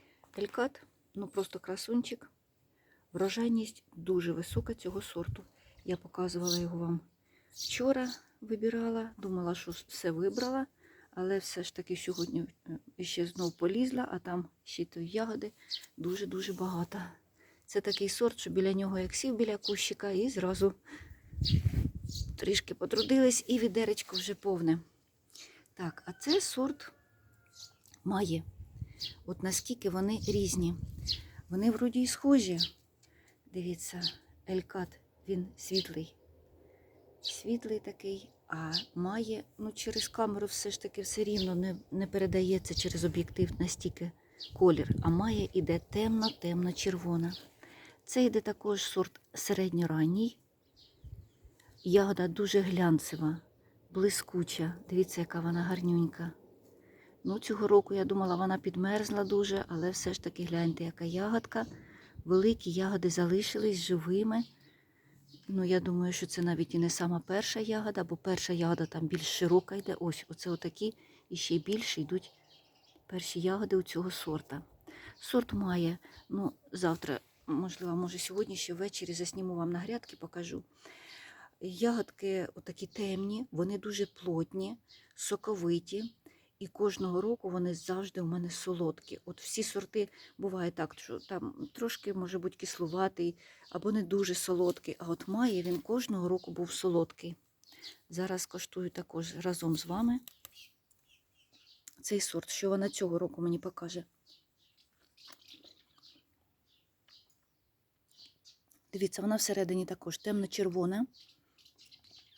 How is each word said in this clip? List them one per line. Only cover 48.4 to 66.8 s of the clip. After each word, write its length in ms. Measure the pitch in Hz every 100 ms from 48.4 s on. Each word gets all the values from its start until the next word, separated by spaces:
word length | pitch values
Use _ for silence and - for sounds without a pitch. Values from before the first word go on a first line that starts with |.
також 400 | 208 202 208 202
сорт 400 | - - 180 - _
середньоранній. 1040 | - - 196 185 175 165 156 160 185 233 - _ _ _ _ - _ - - - _ - _ - -
Ягода 440 | 185 190 196 196 180
дуже 320 | 170 202 202
глянцева, 800 | 190 180 175 156 - 160 156 165 - _ _ _ -
блискуча. 840 | 185 196 190 - 180 170 - 160 170 -
Дивіться, 320 | 185 185 -
яка 180 | 170 170
вона 240 | 170 170
гарнюнька. 680 | 175 180 175 170 165 - 170 - - - - - - - - -
Ну, 160 | 180 202
цього 280 | - 208 208
року, 260 | 202 196
я 120 | 196 190
думала, 300 | 196 190 175
вона 220 | 190 190
підмерзла 640 | 196 180 190 208 214 208
дуже, 420 | 196 202 202 196 -
але 220 | 170 175
все 240 | 190 185
ж 100 | 185
таки, 200 | 170 -
гляньте, 400 | 175 170 170 160
яка 220 | 170 - 170
ягодка. 600 | 175 202 233 - 226 233 - - - - - -
Великі 460 | 185 208 226 -
ягоди 380 | 175 190 196 175
залишились 680 | 170 175 185 214 208 214 190
живими. 640 | 170 180 160 185 220 220 240 - - _ _ _ _ - - - -
Ну, 160 | 196
я 160 | 180 185
думаю, 340 | 180 175 180
що 120 | 175 180
це 160 | -
навіть 340 | 175 160 165
і 40 |
не 100 | 170